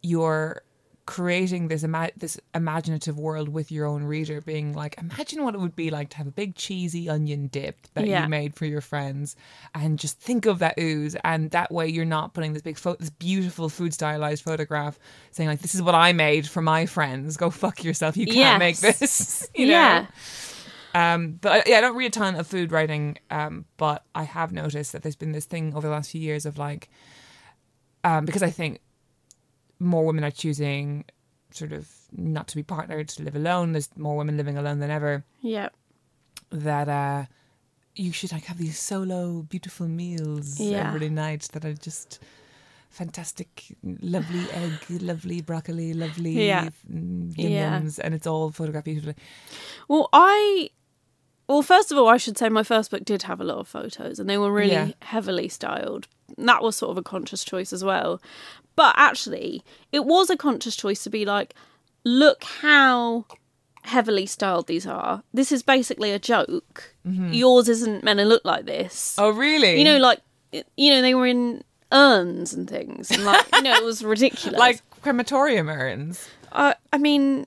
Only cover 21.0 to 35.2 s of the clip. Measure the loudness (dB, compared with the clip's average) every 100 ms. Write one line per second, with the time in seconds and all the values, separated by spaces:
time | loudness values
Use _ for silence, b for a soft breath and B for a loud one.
21 | 2 2 -2 -4 4 4 8 6 6 0
22 | -4 -2 -2 -2 -6 -4 -2 0 0 -2
23 | -4 -8 _ -6 -6 -10 -16 -4 -2 -2
24 | _ -10 -8 -6 -6 -4 -6 -6 -10 -10
25 | -12 -8 -8 -8 -8 -8 -6 -6 -6 -6
26 | -8 -8 -6 -6 -8 -8 -10 -10 -16 b
27 | b b b b b b _ _ _ _
28 | 0 0 0 -2 -2 -2 -8 -8 _ _
29 | _ _ _ _ _ _ _ _ 0 2
30 | 2 0 -4 -4 -6 -4 -4 -4 -6 -8
31 | -12 _ _ _ _ -16 -12 -12 -14 _
32 | _ -8 -6 -6 -6 -10 -8 -10 -8 -8
33 | -10 -10 -10 -4 -2 0 0 -4 -6 -10
34 | -6 -4 -4 -4 -4 -6 -6 -4 -4 -4
35 | -2 -4